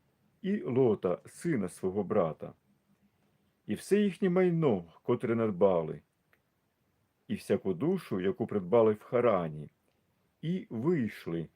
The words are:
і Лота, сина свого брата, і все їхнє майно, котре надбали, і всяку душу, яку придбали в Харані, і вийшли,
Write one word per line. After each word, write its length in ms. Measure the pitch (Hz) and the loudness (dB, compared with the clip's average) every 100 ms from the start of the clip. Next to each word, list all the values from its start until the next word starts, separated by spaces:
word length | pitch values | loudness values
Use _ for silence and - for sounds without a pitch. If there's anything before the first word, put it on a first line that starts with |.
| _ _ _ _ | _ _ _ _
і 200 | 190 202 | -4 -4
Лота, 580 | - 123 127 101 92 87 - | 0 2 4 2 0 -2 -8
сина 440 | - 170 135 92 | -8 -2 -2 -4
свого 340 | - 95 98 | -4 -4 -2
брата, 500 | 90 107 82 76 82 - _ _ _ _ _ _ _ _ _ _ - | 0 0 0 -2 -14 -18 _ _ _ _ _ _ _ _ _ _ -8
і 100 | - | -6
все 240 | - 202 | 0 2
їхнє 300 | 208 175 190 | 2 0 0
майно, 560 | 175 185 165 151 98 85 - | 2 2 4 2 2 -2 -8
котре 320 | - 120 117 113 | -2 -2 0 0
надбали, 640 | 113 87 101 87 78 76 _ _ _ _ _ _ _ _ _ _ _ _ - | 0 4 4 4 0 -8 _ _ _ _ _ _ _ _ _ _ _ _ -10
і 80 | 104 | -6
всяку 380 | - 98 98 | -2 -2 -2
душу, 460 | 85 151 190 - 101 | -2 -2 -2 -4 -4
яку 280 | 95 92 110 | -2 -2 -4
придбали 460 | 104 90 120 110 | -4 2 4 4
в 100 | 107 | 2
Харані, 680 | - 123 123 95 82 76 73 _ _ _ _ _ _ _ | -2 0 2 2 -2 -8 -14 _ _ _ _ _ _ _
і 260 | 151 180 - | -6 -6 -6
вийшли, 760 | 113 143 170 110 - - 82 78 | -4 -2 0 -2 -6 -8 -6 -8